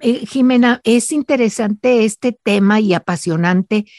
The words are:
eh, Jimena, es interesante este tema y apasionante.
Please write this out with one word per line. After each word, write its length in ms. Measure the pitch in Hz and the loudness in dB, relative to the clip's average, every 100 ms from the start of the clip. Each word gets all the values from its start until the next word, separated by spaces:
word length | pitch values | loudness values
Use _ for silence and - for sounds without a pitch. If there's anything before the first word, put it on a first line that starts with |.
eh, 240 | 233 247 - | -2 -2 -4
Jimena, 560 | 269 254 254 240 247 | 0 2 4 2 0
es 280 | - 240 - | 0 0 0
interesante 920 | 302 269 269 226 - 214 208 254 247 | -4 -2 0 0 -2 -4 -2 0 2
este 280 | 220 - 247 | 2 -2 -6
tema 480 | 226 - 202 196 214 | -4 -2 0 2 2
y 160 | 208 170 | 2 0
apasionante. 920 | - 175 - 165 175 185 185 214 208 | -2 -6 -4 -2 0 0 0 -4 -4